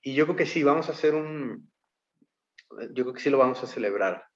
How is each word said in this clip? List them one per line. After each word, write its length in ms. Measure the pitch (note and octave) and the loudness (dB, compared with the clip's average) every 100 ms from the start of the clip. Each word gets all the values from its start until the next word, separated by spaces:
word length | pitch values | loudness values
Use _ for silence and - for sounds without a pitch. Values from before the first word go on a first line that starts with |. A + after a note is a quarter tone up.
Y 100 | C3+ | -4
yo 120 | C3+ D#3 | 0 2
creo 120 | F3+ | 2
que 80 | D#3 | 0
sí, 180 | E3 | 2
vamos 260 | C#3+ D#3 D#3+ | 4 2 0
a 40 | |
hacer 220 | D3 D3+ D#3 | 0 0 0
un, 560 | D#3 D#3 B2+ - - _ _ _ _ _ _ _ _ - _ G#2+ A2+ | -4 -8 -8 -10 -16 _ _ _ _ _ _ _ _ -20 _ -14 -8
yo 120 | B2 | -4
creo 100 | B2+ | -4
que 80 | B2+ | -2
sí 80 | D3 | 2
lo 100 | C3+ | 4
vamos 240 | B2+ B2 | 4 2
a 40 | A#2+ | -8
celebrar, 560 | - G#2 G2+ F#2+ F2+ - | -4 -4 0 -2 -2 -10